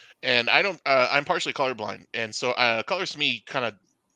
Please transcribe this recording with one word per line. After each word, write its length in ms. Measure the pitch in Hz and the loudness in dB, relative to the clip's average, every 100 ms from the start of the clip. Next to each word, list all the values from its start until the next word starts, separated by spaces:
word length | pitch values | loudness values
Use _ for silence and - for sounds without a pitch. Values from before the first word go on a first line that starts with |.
| - _ | -20 _
and 260 | 131 123 117 | 2 2 4
I 120 | 139 | 2
don't, 180 | 196 175 139 | 2 -2 2
uh, 240 | 135 123 | 4 4
I'm 140 | 143 143 | 2 0
partially 280 | 175 156 | -2 -2
colorblind, 520 | 127 131 113 104 101 - | -2 -2 -2 -6 -8 -10
and 200 | 117 110 | -6 -6
so, 180 | - 127 | -4 -2
uh, 320 | 120 120 113 | 2 2 2
colors 280 | - 185 175 | -2 -4 -4
to 80 | 147 | -4
me 240 | 143 117 - | -4 -4 -6
kinda, 300 | 139 117 107 _ _ _ | -4 -4 -6 _ _ _